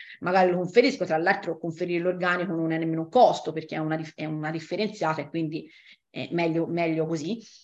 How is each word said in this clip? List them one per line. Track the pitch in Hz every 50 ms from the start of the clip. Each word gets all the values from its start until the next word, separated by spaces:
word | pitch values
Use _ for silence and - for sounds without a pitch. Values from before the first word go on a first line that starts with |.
| - - - -
magari | 175 175 185 190 185 180
lo | 175 180
conferisco. | 175 - - 240 247 269 - - 180
Tra | - 160 160
l'altro | 170 185 196 - - 175 160 -
conferire | - 170 165 - 180 175 175 170
l'organico | 170 180 180 175 180 175 180 180 175 190 165
non | 165 160 160
è | 160 160
nemmeno | 165 165 160 160
un | 160 160
costo, | - 254 226 160 160 - - 156
perché | 156 160 156 - 160
è | 160
una | 156 156 160
dif-, | 160 160 156 -
è | - 151
una | 156 156 151 151 156
differenziata | 160 160 156 - 175 185 220 202 196 - 165 156 156 147
e | 143 147
quindi | - 165 160 151 160 151 - - - - - - - - _ _ -
è | - 127 -
meglio, | 165 170 170 165 160 165 165
meglio | - 170 170 170 165 160 160 156
così. | 160 170 156 147 175 226 226 - - - -